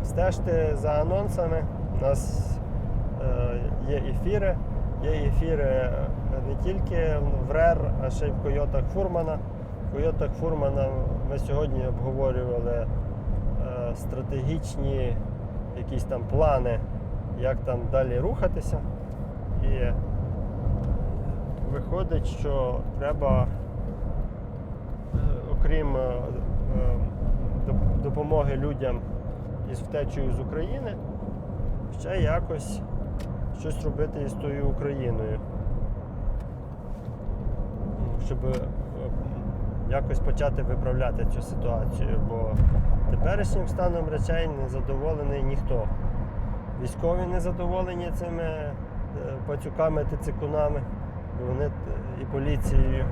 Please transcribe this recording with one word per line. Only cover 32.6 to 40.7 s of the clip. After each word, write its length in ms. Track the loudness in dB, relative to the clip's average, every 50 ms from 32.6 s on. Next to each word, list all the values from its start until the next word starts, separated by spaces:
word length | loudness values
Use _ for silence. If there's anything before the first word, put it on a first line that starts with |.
| -4 -4 -4 -6 -4 -4 -4 -4 -4 -4 -4 -6 -4 -6 -4 -4 -4 -4 -4 -4
щось 260 | -4 -4 -4 -2 -2
робити 360 | -2 0 0 -2 -2 -2 -4
із 120 | -4 -4 -4
тою 340 | -4 -4 -4 -2 0 0 0
Україною. 720 | 2 2 0 -2 -2 0 0 0 0 0 -2 -2 -2 -4 -4 -6 -6 -4 -2 0 0 0 0 -2 -2 -4 -6 -8 -6 -2 0 0 0 0 -2 -6 -8 -8 -10 -10 -10 -10 -8 -8 -8 -8 -8 -10 -8 -6 -4 -4 -4 -2 -2 -2 -2 -2 -2 -4 -4 -4 -4 -4 -2 -2
Ну, 260 | -2 -2 0 -2 0
щоб, 200 | -2 -2 0 0
е, 80 | 0 0 0 -2 -4 -4 -4 -6 -6 -6 -6 -4 -4 -2 -2 -2 -4 -4 -4 -4 -4 -2 -2 -2 -2 -2 -2 0 0
якось 300 | 0 0 2 2 0 2
почати 440 | 4 4 2 4 2 2 2 2 0
виправляти 600 | 0